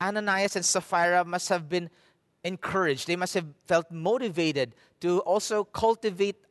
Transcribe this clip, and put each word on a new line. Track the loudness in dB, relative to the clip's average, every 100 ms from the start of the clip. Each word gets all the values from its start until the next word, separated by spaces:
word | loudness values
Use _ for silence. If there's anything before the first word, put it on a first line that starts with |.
Ananias | -4 -2 0 0 0 0
and | 0
Sapphira | -2 0 2 4 4
must | 2 -2 -2
have | -2 -2
been | -4 -4 _ _ _ _ _
encouraged. | -8 -6 -4 0 0 0 -2
They | -2
must | -2 -4
have | -6 -10 0
felt | 0 0
motivated | -4 0 0 0 0 0 0 -2 -6 _ -6
to | 0 0
also | 2 0 0 -2
cultivate | -2 0 2 2 -2 0 -2 -2 -6